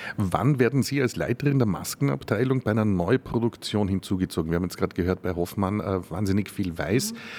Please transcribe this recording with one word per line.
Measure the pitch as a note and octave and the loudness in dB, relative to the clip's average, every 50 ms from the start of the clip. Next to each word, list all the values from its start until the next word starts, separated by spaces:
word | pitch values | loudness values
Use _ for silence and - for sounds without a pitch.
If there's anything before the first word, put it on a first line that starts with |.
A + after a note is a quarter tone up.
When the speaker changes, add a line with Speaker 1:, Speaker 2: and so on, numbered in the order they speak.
| - - - | -12 -6 -2
Speaker 1:
Wann | - G#2 F2 D#2+ D2+ G#2 C#3+ D3 B2 | -2 0 2 2 2 4 4 4 4
werden | B2 A2+ C3+ C3+ | 4 4 4 2
Sie | A2 - C#3 C#3+ | 2 2 0 0
als | B2+ A#2 - | 0 0 0
Leiterin | - - - - - C#3 C#3+ C#3 C3+ | -2 -2 -2 -2 0 2 2 4 4
der | A#2+ G#2 | 4 2
Maskenabteilung | E2+ - - - - - C#3 C#3 C#3 C3 - - A2+ G2+ C3 C3 C3+ C3 | 2 -2 -4 -8 -4 -2 -2 0 -2 -2 -2 -2 0 0 2 2 0 0
bei | - - | 0 0
einer | G#2+ A2+ A2 | 2 2 2
Neuproduktion | G#2+ F#2+ F2 E2+ F#2 B2+ C3 - - - A#2+ A#2 A2+ - - - - - G#2 G#2 | 2 2 2 2 2 2 0 0 0 -2 0 0 0 -2 -4 -6 -2 0 0 2
hinzugezogen? | F#2+ G2 F#2 - - G2+ F#2 F#2 E2 - F#2 D#2+ E2 | 2 0 -2 -2 -2 -2 0 0 0 0 -2 0 0
Wir | E2 | 0
haben | F2 F#2 | 0 0
jetzt | F2 - | -2 -2
gerade | - F#2 F2 - | -2 -4 -2 0
gehört, | - E2+ F2+ F2+ - | 0 0 0 0 0
bei | - F2+ F2 | -2 -4 -2
Hoffmann, | F2 F2 - - G2+ G2 F#2 G#2 G#2 | -2 -2 -2 -2 -2 0 0 0 -2
äh, | - G2+ F#2+ F2+ F2+ - | -2 -2 -2 -2 -4 -4
wahnsinnig | D#2+ F#2+ G#2+ F#2+ F#2+ G#2 F#2+ - | -6 -2 0 0 2 0 0 -2
viel | - - F#2+ F2+ E2 | -4 -4 -4 -4 -4
Weiß. | - - F2 G#2 C3+ G3+ G#3+ | -4 -2 0 0 0 0 -2
Speaker 2:
Mhm. | A#3 A3+ - - - | -6 -10 -12 -14 -12